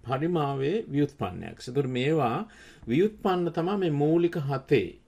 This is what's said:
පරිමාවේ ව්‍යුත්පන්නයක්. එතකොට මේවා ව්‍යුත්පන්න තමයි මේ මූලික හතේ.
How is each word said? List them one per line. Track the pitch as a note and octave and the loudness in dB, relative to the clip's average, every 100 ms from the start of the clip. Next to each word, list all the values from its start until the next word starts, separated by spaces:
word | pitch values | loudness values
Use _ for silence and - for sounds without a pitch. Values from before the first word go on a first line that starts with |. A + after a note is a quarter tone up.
පරිමාවේ | - C3+ D#3+ F3 C#3+ C#3 C#3 G#3 - | -4 -2 0 0 0 -2 -2 -2 -2
ව්‍යුත්පන්නයක්. | C#3+ C#3+ - G2 F2 E2+ E2+ | 0 0 -2 -6 -6 -12 -12
එතකොට | - B2+ C3+ | -4 -2 -2
මේවා | B2+ C3 D#3+ B2 C3+ G#3+ - - - - | 0 0 2 2 -2 -6 -14 -20 -16 -2
ව්‍යුත්පන්න | B2+ G#3 - G3 F3+ E3+ | 2 2 0 0 0 0
තමයි | E3 E3+ G3+ | -2 -2 0
මේ | F3+ | 0
මූලික | C#3+ D3 E3 E3+ E3+ | 2 4 4 2 0
හතේ. | C#3 C3+ - C3+ F2+ - | -4 -4 2 2 2 -8